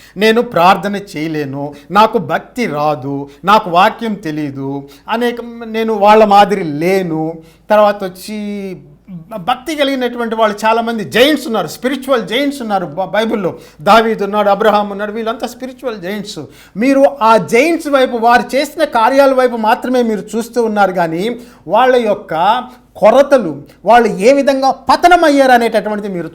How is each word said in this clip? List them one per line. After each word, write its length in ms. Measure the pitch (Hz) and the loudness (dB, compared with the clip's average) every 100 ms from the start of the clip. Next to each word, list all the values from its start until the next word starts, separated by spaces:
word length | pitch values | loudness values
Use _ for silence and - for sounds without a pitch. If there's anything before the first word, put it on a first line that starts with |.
| - - | -18 -2
నేను 260 | 214 220 | 0 2
ప్రార్థన 540 | 240 175 175 196 196 202 | 0 2 4 4 0 -8
చేయలేను, 800 | 202 147 156 156 143 139 143 - - | -8 -8 -6 -6 -6 -6 -10 -12 -2
నాకు 280 | 185 220 226 | 2 2 2
భక్తి 480 | 143 175 - - 226 | -4 -6 -6 -6 -4
రాదు, 640 | 147 151 147 135 139 143 - | -2 -2 -2 -4 -8 -10 -6
నాకు 260 | 175 214 196 | 2 2 2
వాక్యం 440 | 170 208 220 233 | 2 2 0 -6
తెలీదు, 760 | 190 156 151 147 135 135 139 139 - - | -6 -6 -6 -6 -6 -8 -8 -10 -16 -8
అనేక, 280 | 226 240 240 233 233 | -4 -2 -4 -10 -14
నేను 300 | 226 220 226 | -8 -4 -2
వాళ్ళ 300 | 214 202 214 | 2 4 6
మాదిరి 400 | 214 202 202 196 | 6 4 4 0
లేను." 760 | 170 143 170 190 175 160 160 165 - _ - | -4 -2 0 0 -2 -4 -6 -8 -16 _ 0
తర్వాత 340 | 214 208 208 | 4 4 2
వచ్చి 720 | 190 185 - 214 208 202 196 180 143 - - 180 160 220 | -6 -12 -12 -10 -8 -8 -10 -12 -18 -20 -20 -20 -14 -8
భక్తి 380 | 170 254 - 302 | -4 -4 -4 -4
కలిగినటువంటి 580 | 277 269 240 240 233 | -2 -2 -4 -4 -6
వాళ్ళు 220 | 220 220 208 | 0 0 0
చాలామంది 400 | 220 226 233 233 | 0 0 -2 -4
జైంట్స్ 420 | 165 196 269 311 - | -2 2 2 2 -2
ఉన్నారు, 200 | 220 160 | -4 -4
స్పిరిచువల్ 640 | - 247 277 - 262 180 | -6 -6 -6 -2 -2 -2
జైంట్స్ 340 | 233 285 285 | -4 -4 -4
ఉన్నారు 240 | 226 196 175 | -4 -4 -4
బ-, 180 | 147 | -6
బైబిల్లో. 540 | 185 202 220 226 175 - - - | -4 -2 -2 -2 -4 -8 -14 -6
దావీదు 440 | 156 220 220 208 | 2 4 4 -2
ఉన్నాడు, 240 | 196 208 202 | -2 0 0
అబ్రహాం 420 | 196 220 208 202 | 2 2 0 0
ఉన్నాడు, 220 | 196 208 | -6 -8
వీళ్ళంతా 340 | 214 220 226 226 | -6 -6 -6 -8
స్పిరిచువల్ 540 | - 254 254 262 214 | -10 -14 -12 -10 -10
జైంట్స్. 380 | 170 208 202 - 135 - - 175 | -8 -8 -10 -12 -16 -18 -14 -2
మీరు 280 | 254 277 277 - | 2 4 4 4
ఆ 140 | 220 226 | 4 4
జైంట్స్ 520 | 151 233 302 339 294 | 4 2 2 0 0
వైపు, 280 | 277 254 233 | 0 0 0
వారు 400 | 233 240 - 254 | 2 2 2 -2
చేసిన 280 | 302 - | -4 -2
కార్యాల 480 | 302 233 226 269 277 | -2 2 2 4 4
వైపు 240 | 254 254 233 | 4 2 0
మాత్రమే 460 | 220 233 247 254 | 0 0 0 0
మీరు 200 | 233 214 - 220 | 0 -2 -6 -6
చూస్తూ 280 | 233 254 | -4 -2
ఉన్నారు 280 | 226 208 196 | -2 2 0
కానీ 440 | 185 165 165 208 240 - - - | 2 -2 -2 -4 -6 -12 -20 -2
వాళ్ళ 300 | 202 254 254 | 2 4 4
యొక్క 680 | 220 202 - 165 185 240 247 - _ - | 2 -2 -4 -2 0 0 -4 -16 _ 0
కొరతలు, 680 | 202 240 277 277 185 139 - _ | 4 4 4 2 0 -8 -14 _
వాళ్ళు 240 | 180 233 226 | 2 4 4
ఏ 240 | 180 208 | 2 2
విధంగా 380 | 277 277 269 269 | 4 2 0 0
పతనమయ్యారు 840 | 262 - 294 349 349 320 277 262 | 0 0 2 4 4 4 4 4
అనేటటువంటిది 640 | 247 233 220 208 208 202 | 4 2 -2 -2 -6 -6
మీరు 160 | 180 165 | -8 -10